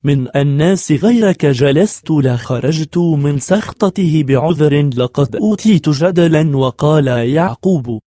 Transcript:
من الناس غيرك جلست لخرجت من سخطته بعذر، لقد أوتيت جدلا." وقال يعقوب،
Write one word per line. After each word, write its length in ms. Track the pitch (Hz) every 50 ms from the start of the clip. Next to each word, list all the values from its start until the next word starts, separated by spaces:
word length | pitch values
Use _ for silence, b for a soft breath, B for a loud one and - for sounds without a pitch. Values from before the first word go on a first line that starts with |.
| -
من 320 | 143 143 139 127 - -
الناس 560 | 139 143 147 139 143 156 175 196 180 - -
غيرك 540 | 156 131 160 220 240 233 220 196 180 - -
جلست 640 | 147 135 117 139 139 139 151 196 214 - - _ -
لخرجت 880 | 160 151 135 131 123 117 - - 131 120 117 135 160 156 160 151 - 170
من 400 | 175 170 160 143 143 147 143 139
سخطته 880 | - - 185 208 - - - _ 220 190 180 - 190 165 151 156 147 127
بعذر، 640 | 135 131 135 160 175 139 151 151 139 147 147 143 123
لقد 400 | 123 127 123 _ - 143 - -
أوتيت 520 | - 208 214 214 196 - 214 214 160 - 156
جدلا." 680 | 151 135 165 185 185 170 170 165 160 151 160 160 139
وقال 500 | 135 131 127 - - 147 151 156 156 143
يعقوب، 920 | 131 123 120 117 120 135 160 170 185 120 _ - 190 185 151 123 117 117 110 _ _